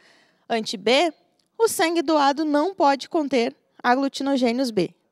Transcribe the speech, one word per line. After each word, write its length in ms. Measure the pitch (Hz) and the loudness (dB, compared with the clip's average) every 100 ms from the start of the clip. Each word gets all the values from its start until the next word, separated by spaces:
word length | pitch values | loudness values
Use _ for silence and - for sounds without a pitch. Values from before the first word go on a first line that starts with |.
| _ _ _ _ _ | _ _ _ _ _
anti-B, 640 | 233 220 220 190 262 339 - _ _ _ _ | -6 -4 -6 0 2 2 -2 _ _ _ _
o 100 | 453 | -2
sangue 340 | - 330 339 | 0 0 0
doado 420 | 294 311 277 285 | 0 2 2 0
não 300 | 311 294 320 | 0 0 -2
pode 340 | 392 294 277 - | 0 0 0 -2
conter 460 | 349 294 269 233 - _ _ | -4 -2 0 -2 -6 _ _
aglutinogênios 880 | 247 247 277 - 277 277 240 233 269 | 0 0 0 -4 -2 0 0 0 -2
B, 240 | 214 170 - _ | -2 -4 -6 _